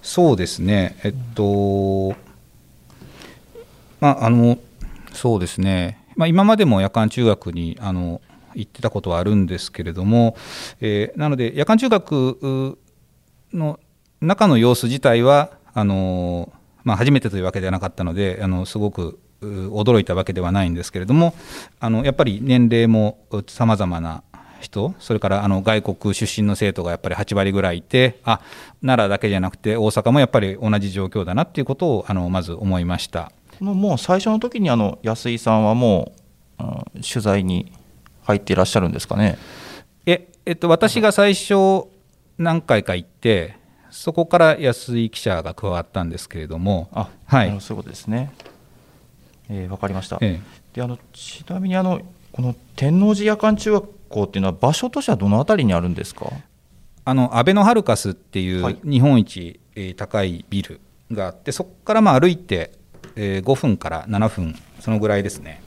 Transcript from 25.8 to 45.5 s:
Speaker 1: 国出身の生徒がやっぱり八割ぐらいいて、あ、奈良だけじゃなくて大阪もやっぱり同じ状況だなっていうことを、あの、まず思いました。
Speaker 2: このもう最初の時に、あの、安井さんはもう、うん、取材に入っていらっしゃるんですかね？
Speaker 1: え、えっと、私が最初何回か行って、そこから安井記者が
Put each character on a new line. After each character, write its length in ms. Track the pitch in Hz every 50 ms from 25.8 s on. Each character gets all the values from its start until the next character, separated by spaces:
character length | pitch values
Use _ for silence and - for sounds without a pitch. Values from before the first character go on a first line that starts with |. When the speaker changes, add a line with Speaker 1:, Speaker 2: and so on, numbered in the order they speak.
Speaker 1:
国 320 | - - 92 - - 104 95
出 280 | - 117 - - -
身 40 | 104
の 80 | 104 101
生 180 | - 107 101
徒 120 | 92 - 87
が 60 | 87
や 60 | 85
っ 40 | -
ぱ 80 | - 92
り 60 | 87
八 200 | 87 101 - 101
割 180 | 98 98 98
ぐ 100 | 98 98
ら 100 | 95 92
い 60 | 87 87
い 40 |
て、 380 | - _ - 127 127 123 - - _
あ、 160 | 117 110 - - - - - - - - _
奈 260 | - 131 127 117 107
良 20 | 98
だ 100 | 101 -
け 100 | - 104
じ 80 | 98
ゃ 40 | 92
な 100 | 92 92
く 80 | - -
て 180 | - 110 107
大 140 | 117 107 107
阪 220 | - - - 117
も 80 | 127 147
や 60 | 131
っ 20 | 123
ぱ 120 | - 123
り 160 | 101 95 98 -
同 160 | - 110 107 104
じ 120 | 98 101
状 160 | 92 98 95
況 180 | 92 - 107 92
だ 100 | 87 92
な 100 | 123 165
っ 60 | -
て 100 | - 156
い 20 |
う 20 | 131
こ 100 | - 131
と 120 | - 139 127
を、 160 | 120 98 - -
あ 60 | 101
の、 140 | 92 90 87
ま 140 | 92 92
ず 100 | 85 82
思 280 | 85 - 107 95 92 90
い 40 | 87
ま 140 | 87 90 85
し 100 | - -
た。 240 | - 85 80 - _ _ _ _ - -
Speaker 2:
こ 60 | 190
の 100 | 202 202
も 200 | 185 202 202 156
う 40 | 117
最 200 | - - 180 196
初 100 | 196 220
の 80 | 220 220
時 220 | 240 247 240 233
に、 100 | 196 160
あ 60 | 120
の、 220 | 113 107 98 - -
安 280 | - 110 113 - - 123
井 80 | 117 113
さ 140 | - 113
ん 120 | 110 110 107
は 100 | 107 110
も 380 | 123 123 113 98 85 - - - _ _ _ _ _ _ _ _ -
う、 40 |
う 360 | - - - - - - - -
ん、 40 |
取 180 | - - - 127
材 240 | 104 107 98 101 92
に 280 | 92 90 87 - - - - _ _ _ _ _ - _ _
入 140 | _ - 104
っ 40 | 101
て 120 | - -
い 40 | 95
ら 60 | -
っ 40 | 95
し 100 | - -
ゃ 40 | -
る 80 | 92 82
ん 40 |
で 80 | - -
す 80 | - -
か 80 | -
ね？ 200 | 98 107 98 - - - - - - - - - - _ _ _ _ _
Speaker 1:
え、 220 | 170 180 180 - _ _ _ _
え 60 | 180
っ 40 | 170
と、 120 | - - 175
私 320 | 165 165 220 214 - 240
が 120 | 214 214
最 220 | 202 - 202 202 196
初 520 | - - - 202 196 190 190 190 190 - - _ _ _ _ _ _ _ _ _ -
何 220 | 170 170 160 165
回 220 | 156 - 127 107 -
か 100 | - 92
行 100 | 90 85
っ 40 | _
て、 480 | _ _ - 117 107 90 82 - - _ _ _ _ _ _ -
そ 220 | - - - -
こ 140 | 160 170 165
か 120 | - - 170
ら 180 | 165 160 151 -
安 400 | 143 127 117 - - - 120 117
井 120 | 117 110
記 100 | - -
者 220 | - 110 92 82
が 120 | 80 80